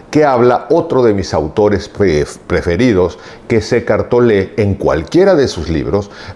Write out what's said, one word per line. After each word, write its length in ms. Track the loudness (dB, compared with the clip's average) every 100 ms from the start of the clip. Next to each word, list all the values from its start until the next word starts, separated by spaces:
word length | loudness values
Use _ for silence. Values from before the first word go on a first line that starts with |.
| -4
que 120 | 0
habla 440 | 2 4 2 2 0
otro 320 | -2 0 0
de 140 | 2 0
mis 180 | -2
autores 560 | -4 -4 0 0 0 -6
pre-, 380 | -2 0 0 -2 -8 -4
preferidos, 720 | -4 -2 0 2 2 0 -4 -20 -16 -2
que 100 | -2
es 160 | 0
Eckhart 360 | -2 0 -2 0
Tolle, 440 | 2 4 2 0 -2
en 180 | -2 0
cualquiera 580 | -2 -2 0 2 4
de 140 | 2 0
sus 200 | -2 -4
libros, 440 | -4 -2 -4 -6 -14 -18